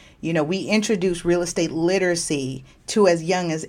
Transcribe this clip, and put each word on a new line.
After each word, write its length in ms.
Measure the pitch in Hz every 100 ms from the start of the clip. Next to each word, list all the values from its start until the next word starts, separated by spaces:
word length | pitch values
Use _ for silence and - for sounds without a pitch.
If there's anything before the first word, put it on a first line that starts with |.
| - -
you 120 | 156
know, 100 | 165
we 180 | 151 190
introduce 640 | 147 214 214 208 185 175
real 180 | 175 175
estate 280 | 170 185 160
literacy 920 | 160 170 190 180 170 - 147 131 131 - - -
to 180 | 220 196
as 160 | 170
young 300 | 160 180 175
as 140 | 156